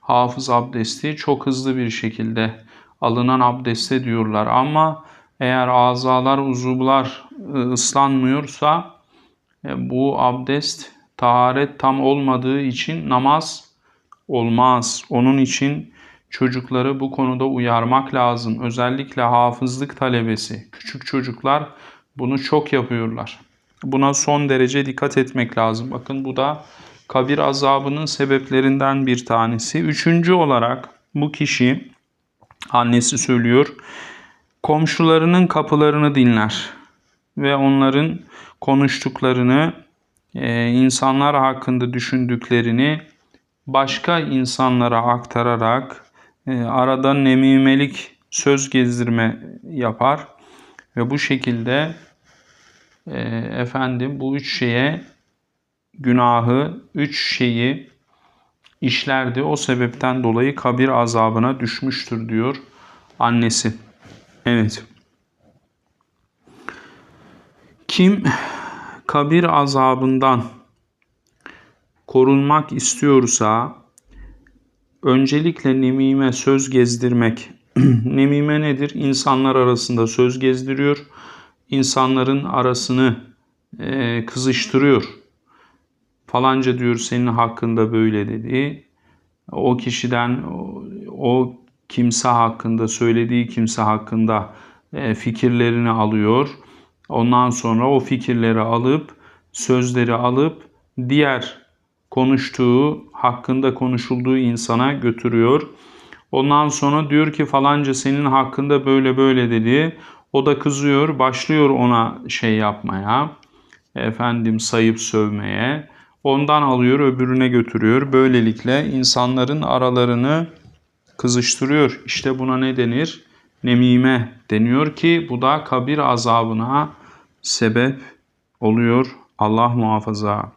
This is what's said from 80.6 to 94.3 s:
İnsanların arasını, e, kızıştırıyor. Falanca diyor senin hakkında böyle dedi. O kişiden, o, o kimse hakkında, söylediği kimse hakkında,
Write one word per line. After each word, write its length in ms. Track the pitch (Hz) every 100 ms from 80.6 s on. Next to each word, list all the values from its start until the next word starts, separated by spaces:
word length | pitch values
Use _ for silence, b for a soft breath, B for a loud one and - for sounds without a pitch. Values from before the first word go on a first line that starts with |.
| 131 135 143 143 147 B B B B B _
İnsanların 760 | 139 131 - 131 131 127 139
arasını, 720 | 139 131 127 123 - 127 131 113 - _ _ _ _ -
e, 460 | - 135 120 117 117
kızıştırıyor. 800 | 131 131 123 - 131 143 127 - - _ _ _ b b b b _ _ _ -
Falanca 520 | 123 131 131 127 127
diyor 160 | 123 117
senin 320 | 120 123 123
hakkında 640 | 117 117 117 117 113 110
böyle 340 | 113 110 107 101
dedi. 580 | 110 113 127 143 151 _ _ _ _ _ _ -
O 260 | - 131 120
kişiden, 640 | 127 120 123 120 120 123
o, 400 | 78 80 - - - 202 208 -
o 380 | 131 127 123 - _ _ _
kimse 380 | - 120 117 127
hakkında, 600 | 120 113 113 117 113 143
söylediği 600 | - 120 117 117 120 117
kimse 340 | - 113 -
hakkında, 720 | 107 107 110 113 110